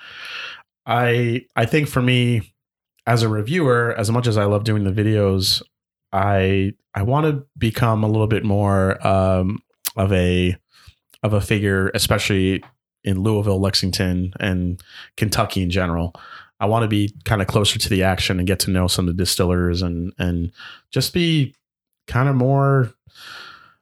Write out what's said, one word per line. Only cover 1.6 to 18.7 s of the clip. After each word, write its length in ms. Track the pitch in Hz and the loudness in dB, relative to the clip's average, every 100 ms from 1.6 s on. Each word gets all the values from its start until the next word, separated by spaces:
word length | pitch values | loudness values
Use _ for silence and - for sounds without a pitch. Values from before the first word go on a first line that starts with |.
| 117 | 0
think 200 | 156 143 | 0 0
for 140 | 131 | 0
me 480 | 123 123 120 117 - _ _ _ _ _ - | 2 2 2 0 -4 _ _ _ _ _ 0
as 160 | 117 | 2
a 60 | 113 | 2
reviewer, 640 | 107 107 180 139 120 117 117 | 0 -2 0 2 2 0 -2
as 120 | 107 | 0
much 180 | 120 120 | 0 2
as 100 | 104 | 2
I 80 | 101 | 2
love 180 | 104 | 2
doing 220 | 110 107 98 | 0 0 0
the 60 | |
videos, 680 | 107 107 107 98 95 98 101 - _ _ _ _ | 0 2 2 2 2 0 -2 -6 _ _ _ _
I, 640 | 98 101 98 95 98 98 - _ 101 | -2 0 2 2 2 0 -6 _ -4
I 80 | |
wanna 400 | 104 143 156 143 - - | 0 0 0 -2 -8 -4
become 460 | 113 - 117 110 | -4 0 0 2
a 40 | 107 | 2
little 200 | 107 107 | 2 2
bit 160 | 107 107 | 0 0
more, 600 | 101 101 98 95 - 98 | 2 2 2 2 0 2
um, 560 | 95 95 92 92 110 _ _ - - | 2 2 2 0 -4 _ _ -8 -2
of 140 | 98 | 2
a, 420 | 92 90 90 90 90 _ _ - - _ _ | 2 2 2 0 -2 _ _ -20 -20 _ _
of 120 | 107 | -2
a 80 | 104 | -2
figure, 500 | - 110 101 95 95 | 0 0 0 0 0
especially 680 | 104 - 107 - 98 95 92 - _ _ _ | -2 0 0 0 0 2 0 -6 _ _ _
in 180 | 101 95 | -4 -2
Louisville, 380 | 107 104 104 95 | 0 0 0 0
Lexington, 720 | 98 - 92 87 92 90 92 - | 0 0 -2 -2 0 0 -4 -4
and 420 | 98 92 90 90 - - - - | -4 -2 -2 -6 -12 -20 -14 -4
Kentucky 440 | 104 - 107 98 | -2 0 -2 -2
in 80 | 90 | -2
general. 440 | 92 90 85 87 - - - - - | 0 0 -2 -4 -6 -20 -20 -20 -6
I 40 | 101 | 0
wanna 200 | 113 107 | 0 0
be 260 | 104 104 - - | 0 -2 -4 -2
kinda 200 | 107 95 | 0 2
closer 320 | 110 101 110 | 0 0 -2
to 120 | - | -2
the 140 | 95 | 0
action 360 | 92 90 - 92 | 2 0 -2 -2
and 80 | 90 | 0
get 120 | 92 | -2
to 100 | - | 0